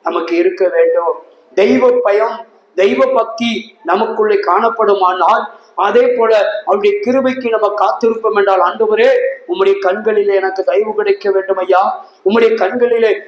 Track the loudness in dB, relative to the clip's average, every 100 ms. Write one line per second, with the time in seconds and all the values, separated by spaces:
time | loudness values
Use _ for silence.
0 | -4 -4 -2 0 0 0 0 2 2 2
1 | -2 -4 -10 _ _ 0 2 4 2 2
2 | 2 0 0 -4 -12 _ _ 0 0 2
3 | 0 0 -2 -4 -6 -6 -10 _ -2 -2
4 | -2 -2 0 0 0 0 0 0 0 2
5 | 2 2 2 0 -2 -14 -12 -4 0 2
6 | 2 2 2 2 0 -2 -2 0 0 0
7 | 0 0 -2 -4 -2 0 0 0 -2 0
8 | -2 -2 -2 0 2 2 0 0 0 2
9 | 2 2 0 -6 -6 -2 0 0 -2 -4
10 | -2 0 0 0 -2 -4 -2 -2 -2 -2
11 | -2 -2 -2 -2 -2 -4 0 0 0 -4
12 | -12 _ -2 2 2 2 -2 0 0 2
13 | 0 -2